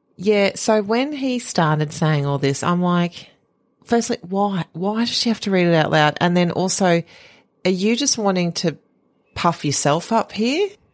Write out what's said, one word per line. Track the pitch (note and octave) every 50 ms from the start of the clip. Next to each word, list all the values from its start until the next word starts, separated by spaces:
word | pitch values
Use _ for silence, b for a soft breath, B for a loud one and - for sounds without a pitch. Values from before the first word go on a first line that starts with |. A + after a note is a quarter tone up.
| _ _ _
Yeah, | - F3+ G#3 G#3+ G3+ G3+ G3 -
so | - - - A3 G#3+
when | G#3 G3 A3 A#3+ C4+ D4
he | D4+ C#4 C4+ C4+ B3 B3
started | A#3+ - - - E3 D3+ D3+ D3+ D#3 D3
saying | - - E3+ D#3 D#3 D3 C#3
all | C#3+ C#3+
this, | C#3 C#3+ C#3 C#3 - -
I'm | E3 F3 F3
like, | F3+ F3 F3 F3 F3 F3 - - - - _ _ _ _ _ _ _ _ _ _ _
firstly, | - A#3 A#3 A3+ - A#3+ -
why? | - F3 F#3+ G3 G3+ G#3 G3 F3+ E3 - -
Why | D#3+ F#3 G3+ G#3+ A3 A#3
does | A#3 -
she | - - A#3
have | A3 -
to | - G3+
read | G3 F#3 F3
it | F3 E3+
out | D#3+ D#3 -
loud? | - D#3 D3+ D3+ C#3+ -
And | - F3 F3
then | F3+ F3 F3
also, | - - F3+ F#3 F3+ - G3 F3+ E3+ E3+ E3 B B B B B B B B _ _ _ -
are | F#3
you | F#3+ F3+ F#3+ G#3+ A#3+
just | A#3 C#4+ C4+ -
wanting | A#3 G#3+ G3 F#3+ F#3 F3 E3+ E3+
to | - - E3+ D3 - _ _ _ _ _ _ _ _ _ _ -
puff | - - F3 E3 - -
yourself | D3 C3+ - - D3 C#3+ E3+ F3 -
up | A3+ A3+ - -
here? | - G3 A3 A#3+ C#4 E4 G#4 G4 - - _ _